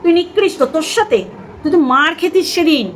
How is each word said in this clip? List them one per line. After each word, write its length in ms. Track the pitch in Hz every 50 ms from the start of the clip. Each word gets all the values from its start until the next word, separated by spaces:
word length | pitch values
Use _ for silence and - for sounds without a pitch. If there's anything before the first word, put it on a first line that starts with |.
| -
তুই 100 | 349 330
নিকৃষ্ট, 500 | 349 349 - - 403 392 370 - - 277
তোর 180 | 262 - 320
সাথে, 420 | 311 - - 466 427 - 277 208 185 - - - - - - - -
তুই 80 | 302
তো 60 | 285
মার 380 | 349 294 254 254 262 294 311 339
খেতিস 380 | - 349 359 - 370 339 - -
সেদিন। 380 | 349 339 320 311 277 220 180 170